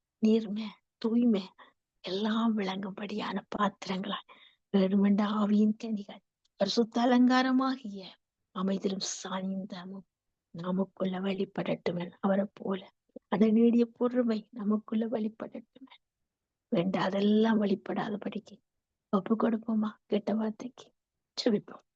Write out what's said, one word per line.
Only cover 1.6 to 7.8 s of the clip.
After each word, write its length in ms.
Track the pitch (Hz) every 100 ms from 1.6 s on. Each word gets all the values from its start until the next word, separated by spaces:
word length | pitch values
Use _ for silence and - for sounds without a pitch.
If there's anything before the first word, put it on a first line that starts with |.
| - _ _ _
எல்லாம் 580 | - 190 220 220 226 214
விளங்கும்படியான 800 | 190 190 196 202 202 208 247 196 - -
பாத்திரங்களாய் 720 | 196 - - 185 208 185 - - _ _ _
வேண்டுமென்ற 540 | 196 185 202 202 202
ஆவியின் 520 | 208 214 208 208 214 214
கனிகள் 420 | 226 208 202 - _ _ _ -
பரிசுத்த 440 | 196 233 226 240
அலங்காரமாகிய 1040 | 247 247 247 254 262 254 262 262